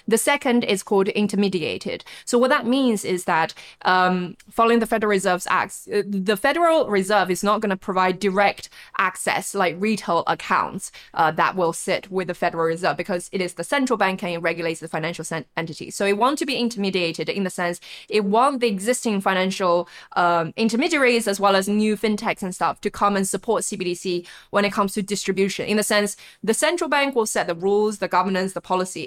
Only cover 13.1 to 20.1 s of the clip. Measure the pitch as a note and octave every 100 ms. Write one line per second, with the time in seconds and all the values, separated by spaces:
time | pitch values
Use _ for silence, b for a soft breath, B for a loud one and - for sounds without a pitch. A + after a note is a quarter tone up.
13.1 | F3+ - G3 F3 - E3+ C#4 B3+ G#3+ F#3+
14.1 | F#3+ F3 E3+ E3+ E3+ E3 E3 D#3+ D#3+ D#3+
15.1 | F3 D#3+ E3 - - E3 D3 - - G3+
16.1 | G3+ B3 D4+ D4 A#3+ A#3 G#3+ G3 F#3 E3+
17.1 | D#3+ D#3+ G3 F#3+ - F3 F3 B B -
18.1 | G#3 G3+ G#3+ C#4 C4 A#3+ G3 G#3 B3 A#3
19.1 | G3 G3 F#3 F#3+ F#3+ F#3 F3 F3 B B